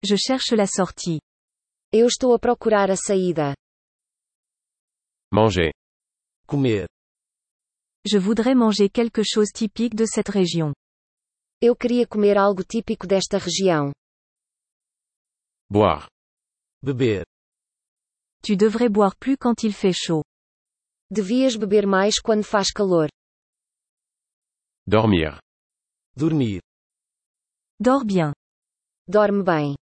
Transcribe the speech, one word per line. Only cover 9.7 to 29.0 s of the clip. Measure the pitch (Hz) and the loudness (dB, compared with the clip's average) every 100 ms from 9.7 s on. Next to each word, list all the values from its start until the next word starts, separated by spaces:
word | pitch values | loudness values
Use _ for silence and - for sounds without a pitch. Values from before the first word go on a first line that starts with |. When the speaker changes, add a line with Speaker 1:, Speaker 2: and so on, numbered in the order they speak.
| - 233 | -4 -4
Speaker 1:
de | 214 226 | -2 -4
cette | - 202 | -2 -4
région. | 208 175 165 156 139 _ _ _ _ _ _ _ _ | -2 -2 -2 -4 -6 _ _ _ _ _ _ _ _
Speaker 2:
Eu | 233 247 | 0 2
queria | 240 240 233 | 0 0 -2
comer | 208 202 202 | 0 2 4
algo | 202 190 | 2 0
típico | 185 233 214 220 180 | -4 -6 -6 -8 -2
desta | 196 - 196 | -2 0 -4
região. | 185 165 190 160 143 143 _ _ _ _ _ _ _ _ _ _ _ _ _ _ _ _ _ | -4 -2 0 0 -2 -8 _ _ _ _ _ _ _ _ _ _ _ _ _ _ _ _ _
Speaker 3:
Boire. | 101 104 76 - _ _ _ _ _ _ _ | 2 2 2 -6 _ _ _ _ _ _ _
Speaker 4:
Beber. | 135 127 127 101 85 _ _ _ _ _ _ _ _ _ _ _ | -8 -2 0 -2 -6 _ _ _ _ _ _ _ _ _ _ _
Speaker 1:
Tu | - 202 | -4 2
devrais | 214 220 240 | 2 2 0
boire | 202 202 - | 2 0 0
plus | - 269 | -4 -2
quand | 247 226 | -2 -2
il | 220 | -4
fait | 202 196 | -2 -2
chaud. | 175 - 160 - _ _ _ _ _ _ _ _ | -2 -2 -4 -4 _ _ _ _ _ _ _ _
Speaker 2:
Devias | 196 185 247 262 226 | -6 -2 0 0 0
beber | 208 208 202 | 0 0 2
mais | 190 202 214 | 2 2 0
quando | - 214 | 0 -2
faz | 202 214 190 | 0 -2 -2
calor. | - 196 175 151 _ _ _ _ _ _ _ _ _ _ _ _ _ _ _ _ _ - | -2 0 2 0 _ _ _ _ _ _ _ _ _ _ _ _ _ _ _ _ _ 0
Speaker 3:
Dormir. | 107 110 92 78 69 _ _ _ _ _ _ _ - | 2 4 2 0 -6 _ _ _ _ _ _ _ -4
Speaker 4:
Dormir. | 160 156 120 95 _ _ _ _ _ _ _ _ _ _ _ _ | -2 0 -2 -4 _ _ _ _ _ _ _ _ _ _ _ _
Speaker 1:
Dors | 220 269 | 0 0
bien. | 226 190 151 139 _ _ _ _ _ _ | 0 0 -2 -6 _ _ _ _ _ _